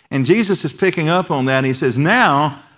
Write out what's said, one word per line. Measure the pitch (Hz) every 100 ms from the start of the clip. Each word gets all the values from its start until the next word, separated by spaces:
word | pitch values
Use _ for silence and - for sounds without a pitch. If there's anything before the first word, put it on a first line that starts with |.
| -
And | 139 127
Jesus | 220 202 180
is | 151
picking | - 190 180 156
up | 180 175
on | 143 131
that, | 131
and | 131
he |
says, | 131 135 120
Now | 160 247 196 139 151 - -